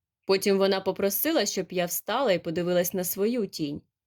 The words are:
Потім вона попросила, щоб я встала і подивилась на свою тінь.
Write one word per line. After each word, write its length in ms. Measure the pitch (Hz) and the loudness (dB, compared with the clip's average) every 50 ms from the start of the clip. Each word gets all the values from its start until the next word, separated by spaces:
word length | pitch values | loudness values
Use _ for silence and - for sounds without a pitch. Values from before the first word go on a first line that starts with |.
| _ _ _ _ _ | _ _ _ _ _
Потім 340 | - 190 190 - 208 196 190 | 0 0 2 2 2 4 4
вона 220 | 196 196 196 190 | 4 2 2 2
попросила, 640 | 185 190 185 - 196 196 - - - 302 330 277 208 | 0 -2 -2 0 0 0 0 0 0 2 2 2 0
щоб 260 | 202 - 196 180 - | 0 -2 -4 -6 -2
я 140 | 175 180 175 | -2 -2 -2
встала 460 | 170 - - - - 208 254 285 220 | -2 -4 -6 -4 -4 -2 0 2 2
і 60 | 185 165 | 2 2
подивилась 560 | - 175 160 180 170 175 180 175 175 175 - | 0 -2 -2 -2 0 2 2 2 2 2 -2
на 100 | 185 180 | -4 -4
свою 420 | 175 - 190 202 226 247 247 202 | -4 -2 -2 -2 0 0 -2 -4
тінь. 360 | 190 - - 156 143 147 160 - _ _ _ _ | -4 -4 -6 -6 -6 -6 -10 -14 _ _ _ _